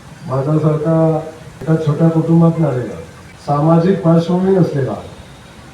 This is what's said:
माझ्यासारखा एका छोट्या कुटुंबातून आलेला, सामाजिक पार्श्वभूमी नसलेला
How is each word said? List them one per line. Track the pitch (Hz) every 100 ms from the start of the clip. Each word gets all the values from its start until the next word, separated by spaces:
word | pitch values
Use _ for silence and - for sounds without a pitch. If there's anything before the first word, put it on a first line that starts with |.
| - - -
माझ्यासारखा | 131 143 156 156 147 160 165 160 160 - - - -
एका | 147 160 147
छोट्या | 147 165
कुटुंबातून | 160 160 165 165 160
आलेला, | 151 131 107 85 - - - - -
सामाजिक | 147 156 165 180 190
पार्श्वभूमी | 165 165 - 180 190 190
नसलेला | 165 143 127 98 - - - - - - -